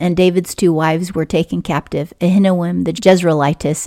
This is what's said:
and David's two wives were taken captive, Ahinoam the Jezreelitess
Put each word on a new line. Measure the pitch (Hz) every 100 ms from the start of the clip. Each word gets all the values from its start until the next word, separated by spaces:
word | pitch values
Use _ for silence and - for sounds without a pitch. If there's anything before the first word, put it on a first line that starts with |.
and | 175 175
David's | 185 175 180
two | - 190
wives | 156 160 160 180
were | 175
taken | 156 160 165 175
captive, | - 151 - 147 147 -
Ahinoam | 175 190 190 180 175 175
the | 170
Jezreelitess | 170 190 185 175 160 143 160 147 151